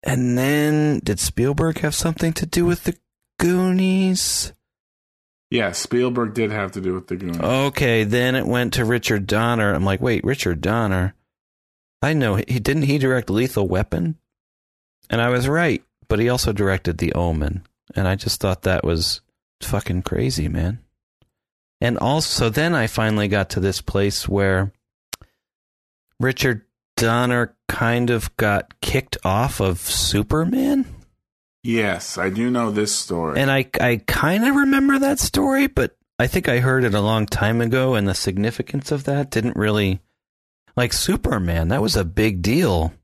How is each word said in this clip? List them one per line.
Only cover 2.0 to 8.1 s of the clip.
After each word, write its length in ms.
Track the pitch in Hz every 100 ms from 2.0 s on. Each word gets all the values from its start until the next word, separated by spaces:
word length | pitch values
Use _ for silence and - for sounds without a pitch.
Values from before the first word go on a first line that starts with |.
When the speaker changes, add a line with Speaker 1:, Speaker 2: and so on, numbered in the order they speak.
| 165 156 165
Speaker 1:
to 140 | 160 160
do 180 | -
with 200 | 175 175
the 120 | - - _ _ _ -
Goonies? 1160 | 170 180 185 185 185 190 190 185 - - - - _ _ _ _ _ _ _ _ _
Speaker 2:
Yeah, 220 | 120 101
Spielberg 600 | - - 120 123 123 117
did 180 | 107 107
have 220 | 107 95
to 80 | 101
do 140 | 92
with 140 | 92 -
the 80 | 90
Goonies. 220 | 95 85
Speaker 1:
Okay, 680 | 80 131 139 - 131 113
then 300 | 107